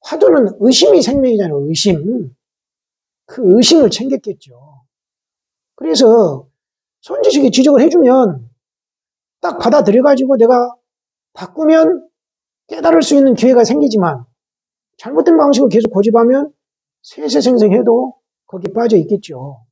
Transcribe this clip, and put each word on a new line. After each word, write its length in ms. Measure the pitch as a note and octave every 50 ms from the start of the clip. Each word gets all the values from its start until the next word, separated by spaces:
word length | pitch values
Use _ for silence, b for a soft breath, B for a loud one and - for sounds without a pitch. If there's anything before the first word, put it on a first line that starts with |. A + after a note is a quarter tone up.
화두는 560 | _ - D4 D#4 - C5 E4 D4 A#3+ G3 - -
의심이 420 | G3+ B3 B3+ - E4 - G#4 E4+
생명이잖아요, 640 | B3 - C#4 C#4 C4 B3+ A3+ G#3 F#3+ E3 D3 C#3 C#3 D3
의심. 680 | E3 D#3 - G#3 E3+ D3+ D3+ G3+ B3 B3 F3 B2+ _ _ _ _ _ _ _ _ _ _ _ _ _ _ _ _ _ _ _
그 320 | _ - E4 F4 F#3 F#3
의심을 340 | A#3 B3 - E4 D#4+ C#4 G3
챙겼겠죠. 920 | - - A#3 C4+ C4+ - _ G#3+ F#3+ _ _ C#3 B2 A#2+ C3+ D3+ C#3+ C3 _ _ _ _ _ _ _ _ _ _ _ _ _ _ _ _ _ _ _
그래서 760 | - - D#4+ D#4+ - C4 A3 A3+ A#3 G3+ E3 C#3 C3 - _ _ _ _ _ _ _ _ _ _ _
선지식이 500 | _ - - C#5+ - - - C#4+ C4+ B3
지적을 300 | - C4 C4 D4+ C#4+ A#3+
해주면 680 | C4+ E4 D4+ F4 C#4+ B3 B3+ C4 B3 G3 D#3 B2+ A#2 - _ _ _ _ _ _ _ _ _ _ _ _ _ _ _ _ _ _
딱 180 | - F4 - -
받아들여가지고 760 | - A#3 - D4 - G3+ G3+ B3 C4 D4 C#4 B3 C4+ B3+ C4+
내가 380 | A3+ A3+ A#3 B3+ A#3+ A#3+ B3 A#3+ _ _ _ _ _ _ _ _ _ _ _
바꾸면 760 | _ - - - _ D#4 D#4+ D4+ D#4+ D#4+ D#4+ D#4+ F#4 C4+ - _ _ _ _ _ _ _ _ _ _ _ _ _
깨달을 340 | - - D4 E4 E4 E4
수 140 | D4+ - D4
있는 180 | C#4+ C4+ C4+ A#3+
기회가 300 | - A3 B3+ A#3 A#3+ A3+
생기지만 600 | - A#3+ D4+ D4 C4 G#3+ G#3 F3+ E3 C#3+ B2 A#2+ _ _ _ _ _ _ _ _ _ _ _ _ _ _ _
잘못된 380 | - A3+ C#4+ D#4+ - F4+ E4
방식을 320 | D#4 D4 C#4+ C#4 A#3 C#4 A#3
계속 220 | - A#3 A3 -
고집하면 600 | - F#3+ G3+ A3+ G#3+ A#3 A#3 A#3+ B3+ C#4 D4 D4 _ _ _ _ _ _ _ _ _ _
세세생생해도 1120 | _ - - - D4+ D4 A#3 D4 G3 B3 B3+ A#3 G#3+ G#3 F#3 B3 A#3 A#3 A#3 B3 C4 C4 - _ _ _ _ _ _
거기 260 | _ - F#3 E3+ E3+
빠져 240 | D#3 A3+ A#3+ A#3 A3 F#3
있겠죠. 680 | D#3 - G#3 - - - D3 B2 C3 C#3+ C#3 A#2 _ _